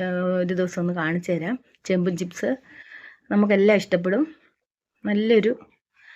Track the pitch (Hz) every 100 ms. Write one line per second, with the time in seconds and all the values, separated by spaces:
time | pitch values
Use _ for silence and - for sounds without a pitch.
0 | 185 180 185 185 180 185 180 180 175 175
1 | 156 175 175 170 170 254 _ _ - 185
2 | 180 175 175 - 220 262 _ - - -
3 | - - _ 208 208 196 202 202 - 175
4 | 180 214 311 - _ _ _ _ _ _
5 | 208 208 220 220 208 - - _ _ _
6 | -